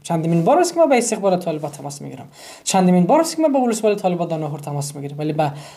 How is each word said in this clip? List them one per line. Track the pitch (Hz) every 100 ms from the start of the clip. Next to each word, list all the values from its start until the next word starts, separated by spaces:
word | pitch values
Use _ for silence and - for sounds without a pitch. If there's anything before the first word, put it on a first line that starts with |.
چندمین | - 170 160 170
بار | 175 320
است | 349
که | 339
من | 311
با | 247
استخبار | 233 196 196 180
طالبان | 175 156 147
تماس | 147 143 143
می‌گیرم، | 143 135 127 - - -
چندمین | - 190 180 180 175
بار | 302
است | 330 -
که |
من | 311
با | 269
ولسوال | 240 220 220
طالبان | 202 185 170 165
در | 156
ناهور | 151 151
تماس | 147 143 143 143
می‌گیرم، | 143 143
ولی | 156
به | 151 147 - -